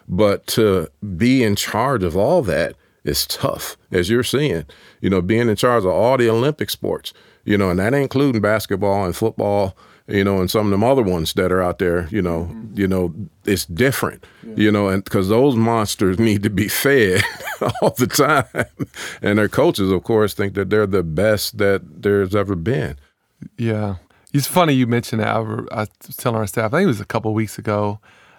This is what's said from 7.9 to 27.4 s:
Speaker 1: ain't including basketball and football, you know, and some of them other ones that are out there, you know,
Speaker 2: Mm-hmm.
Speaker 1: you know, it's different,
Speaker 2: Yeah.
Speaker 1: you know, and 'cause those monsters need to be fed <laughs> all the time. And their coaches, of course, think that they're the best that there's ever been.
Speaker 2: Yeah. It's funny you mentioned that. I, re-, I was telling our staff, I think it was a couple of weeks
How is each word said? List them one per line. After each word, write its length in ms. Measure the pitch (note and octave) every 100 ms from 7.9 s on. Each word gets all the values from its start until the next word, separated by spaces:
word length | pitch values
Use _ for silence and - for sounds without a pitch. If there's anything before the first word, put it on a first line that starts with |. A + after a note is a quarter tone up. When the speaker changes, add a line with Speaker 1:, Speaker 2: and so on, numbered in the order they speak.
Speaker 1:
ain't 80 | C#3
including 400 | C3+ C3 C#3+ A2+
basketball 640 | G2+ G#2+ - G2 G2+ G2 F#2
and 100 | -
football, 580 | A2 - G#2 G2+ G2 - - - -
you 160 | G#2
know, 160 | G2 F#2+
and 100 | F#2
some 160 | A2+ G#2
of 40 |
them 100 | G2
other 180 | A#2 C3+
ones 300 | G2+ F2 -
that 160 | - F#2
are 100 | A2
out 160 | F2+ E2+
there, 280 | F2+ F2 D#2
you 100 | G#2+
know, 280 | F2+ E2 E2
Speaker 2:
Mm-hmm. 280 | D2+ - -
Speaker 1:
you 80 | F#2+
know, 260 | F#2+ F2 D#2+ G2 - -
it's 180 | F#2 -
different, 580 | E2+ C3 - E2 - - _
Speaker 2:
Yeah. 120 | - -
Speaker 1:
you 160 | G#2+
know, 160 | G#2 G2
and 160 | G2
'cause 240 | - G#2 F#2+
those 260 | A2 C#3+
monsters 640 | A#2 A2+ A#2 G#2 - F#2+ F#2+
need 240 | A2+ G2+
to 80 | G2+
be 180 | G2+ G#2
fed 540 | - C3+ C#3 G2+ F#2 G2 - -
<laughs> 280 | F#5 - -
all 140 | G#3+ -
the 100 | B2
time. 600 | - C3+ D3 A#2 - - - - - - -
And 160 | G#2 G#2+
their 100 | G#2
coaches, 420 | - D#3 D#3+ F#2+
of 120 | F#2
course, 300 | - A2 G#2
think 180 | - G2+
that 140 | F#2+ F#2
they're 180 | G#2+ G#2
the 160 | F#2+
best 540 | E2+ D#2 G#2+ G#2+ - G#2+
that 440 | G2+ G2 - -
there's 320 | G2+ G2+ F#2+
ever 220 | G2+ G2 F#2
been. 400 | E2 D3 F2 C#2 - _ _ _ - -
Speaker 2:
Yeah. 400 | A#2 G#2+ G#2 F#2 - _ _
It's 140 | C#3+ C3
funny 280 | F3+ E3
you 120 | C3+ A#2+
mentioned 360 | A#2+ - A2
that. 120 | A2
I, 60 | A2
re-, 260 | A2 A2 A#2
I 140 | A#2 G#2+ - -
was 100 | -
telling 220 | B2+ A2
our 80 | G#2
staff, 260 | - A2
I 40 | C#3+
think 60 |
it 40 | G3
was 120 | G#2
a 40 | G2+
couple 240 | A2+ G#2+
of 40 |
weeks 240 | G#2+